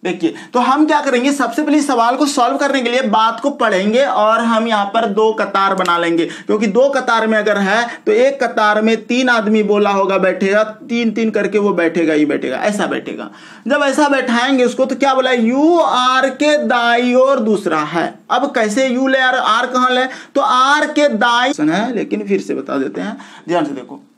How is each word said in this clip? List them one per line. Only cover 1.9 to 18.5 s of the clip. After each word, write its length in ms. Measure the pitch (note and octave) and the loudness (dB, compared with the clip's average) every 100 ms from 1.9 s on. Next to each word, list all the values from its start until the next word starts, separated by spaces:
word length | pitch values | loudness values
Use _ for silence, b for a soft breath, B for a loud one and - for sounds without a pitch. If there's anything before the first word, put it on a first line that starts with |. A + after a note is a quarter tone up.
| B3+ A#3 B3+ | 0 2 2
को 100 | C#4+ | 0
solve 300 | C#4 A#3+ C4+ | 2 0 0
करने 240 | C#4+ C4+ | 0 0
के 80 | A#3 | 0
लिए 120 | A#3+ | -2
बात 360 | A#3+ A3 A3+ A3+ | 0 2 2 0
को 100 | C#4+ | -4
पढ़ेंगे 520 | C#4+ A#3 F#3+ G3+ A3+ | 0 0 0 0 0
और 360 | C#4 - G#3+ A3+ | 0 2 2 2
हम 280 | A#3 A3+ A3+ | 2 0 0
यहाँ 160 | G#3+ G3+ | -2 0
पर 200 | A3+ A3+ | -2 -2
दो 240 | G3 A3 | 0 0
कतार 420 | G#3+ G3+ G3 G3 | 0 -2 0 0
बना 220 | F#3+ F3+ E3+ | 0 0 0
लेंगे, 260 | E3+ E3 D#3+ | 0 0 -2
क्योंकि 400 | - - G#3 A3 | -6 -4 -2 0
दो 200 | G3 C#4 | 2 2
कतार 360 | C4+ B3 A3+ A3 | 2 0 0 2
में 100 | A3 | 0
अगर 200 | G#3 G3+ | 0 0
है 260 | G3 G#3+ A#3+ B - | 0 0 -2 B -2
तो 60 | |
एक 300 | G#3+ C4 C#4 | 2 2 2
कतार 380 | A#3+ A#3 G#3+ G#3+ | -4 0 2 2
में 140 | A3 A3 A3 | 2 0 -2
तीन 220 | A#3+ B3+ | -2 2
आदमी 340 | A#3 G3+ G#3+ | 0 2 0
बोला 260 | G#3 G#3 G3+ | 2 2 2
होगा 280 | G3 G3 F#3+ | 0 0 0
बैठेगा, 440 | F#3 F#3 F#3+ G3+ | 0 0 0 0
तीन 480 | G#3+ G#3 - A#3 A#3 | 0 -4 -6 -2 -2
तीन 200 | G#3 A3+ | -2 -2
करके 280 | G#3+ G3+ G#3 | -2 -2 0
वो 140 | G3+ | 0
बैठेगा 420 | F3 E3 E3+ D#3+ | 0 0 0 0
ही 120 | D#3 D3 | 0 0
बैठेगा, 300 | C#3 - B2+ | 0 -4 -4
ऐसा 280 | G#3+ G#3 F3 | -4 -2 -4
बैठेगा। 440 | C3+ - A#2 A2+ B B B - | -4 -8 -12 -14 B B B -2
जब 140 | C#4+ | 0
ऐसा 260 | C#4+ C4+ D4 | 0 2 2
बैठाएंगे 560 | C#4 B3+ A#3 B3 C4+ | 2 0 0 2 2
उसको 200 | B3 A#3+ | 2 0
तो 120 | C4 C4+ | -2 0
क्या 180 | C#4 | 0
बोला, 160 | C4 C4 | 2 2
यू 460 | B3+ A3+ C4 D4+ E4+ | 2 2 2 4 4
आर 520 | D4+ A3+ B3+ C4 C4+ | 2 2 0 0 0
के 240 | C4 D4 D4 | 0 0 2
दाई 560 | A3+ A#3+ A#3 A#3+ B3 B3 | 2 0 2 2 2 2
ओर 240 | C4 C#4 | 4 2
दूसरा 400 | A3 G#3 F3+ D#3+ D3+ | 0 0 0 -2 -2
है। 260 | E3 D3+ - _ | -2 -4 -8 _
अब 220 | B3 C#4 | -2 -2